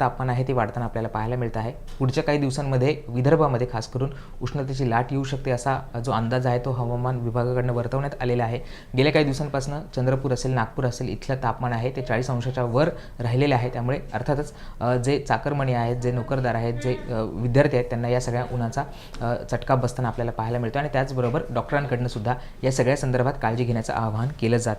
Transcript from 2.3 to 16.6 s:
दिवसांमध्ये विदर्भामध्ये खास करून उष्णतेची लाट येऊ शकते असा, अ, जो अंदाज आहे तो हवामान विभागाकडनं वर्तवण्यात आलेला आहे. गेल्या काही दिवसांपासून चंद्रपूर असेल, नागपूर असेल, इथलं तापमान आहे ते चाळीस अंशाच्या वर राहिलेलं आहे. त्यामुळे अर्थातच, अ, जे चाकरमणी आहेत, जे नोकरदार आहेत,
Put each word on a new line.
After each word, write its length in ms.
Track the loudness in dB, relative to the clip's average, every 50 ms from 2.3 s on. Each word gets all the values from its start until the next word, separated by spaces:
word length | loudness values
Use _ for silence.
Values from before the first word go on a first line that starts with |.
| 2 2
दिवसांमध्ये 640 | 2 0 0 -2 -2 0 2 4 4 4 2 0 -4 -4
विदर्भामध्ये 580 | -2 2 4 6 6 6 6 4 4 2 0 0 -2
खास 180 | -6 -6 -4
करून 200 | -2 -2 -2 -2 -4 -8 -14 -14 -10 -8 -6
उष्णतेची 480 | -4 -4 -4 -4 -4 -2 -2 0 2
लाट 160 | 2 2 2 2
येऊ 140 | -2 -2 -2
शकते 260 | -2 -4 -4 0 0
असा, 320 | 0 0 2 0 0 0 -4 -6 -8
अ, 40 | -6
जो 140 | -2 0 0
अंदाज 340 | 0 2 2 0 2 2
आहे 120 | 2 2 2
तो 120 | 0 0
हवामान 500 | -2 -2 -2 -2 -2 -2 0 -2 -2 0
विभागाकडनं 520 | -2 0 0 0 0 2 2 0 2 2 0
वर्तवण्यात 500 | 0 0 0 -2 -2 -2 -2 -4 -2 0
आलेला 220 | 0 2 2 2
आहे. 160 | 0 -2 -4 -6 -8 -14 -16 -14 -2 2
गेल्या 160 | 4 6 6 6
काही 120 | 6 4
दिवसांपासून 500 | 4 2 0 -2 -2 -2 -2 -2 -2 -4 -6 -6 -6 -2
चंद्रपूर 380 | 0 2 2 2 2 2 0 0
असेल, 200 | 0 0 0 2
नागपूर 320 | 2 0 0 -2 0 0
असेल, 240 | 0 0 0 -4 -4
इथलं 280 | -4 -6 -2 -4 -2 0 0
तापमान 300 | -2 -2 0 -2 -2 -2
आहे 240 | 0 -2 -2 -2
ते 60 | -4 -2
चाळीस 280 | 0 0 0 0 0
अंशाच्या 340 | -2 -2 -2 -2 -2 -2 -2
वर 240 | 2 4 4 2 2 0 -4 -12 -14 -10 -4
राहिलेलं 360 | -2 0 2 4 4 4 4
आहे. 140 | 2 2 0
त्यामुळे 320 | -2 -2 -2 0 -2 -2 -4 -6 -6
अर्थातच, 400 | -4 0 0 0 0 0 -4 -8 -12 -14 -14 -8 -2
अ, 160 | 0 2 2
जे 240 | 2 4 2 2 2
चाकरमणी 520 | 2 2 0 2 2 0 0 0 0 0 2
आहेत, 240 | 0 2 0 0
जे 160 | 0 0 0 0
नोकरदार 420 | 0 -2 -2 -2 0 0 0 0
आहेत, 200 | 0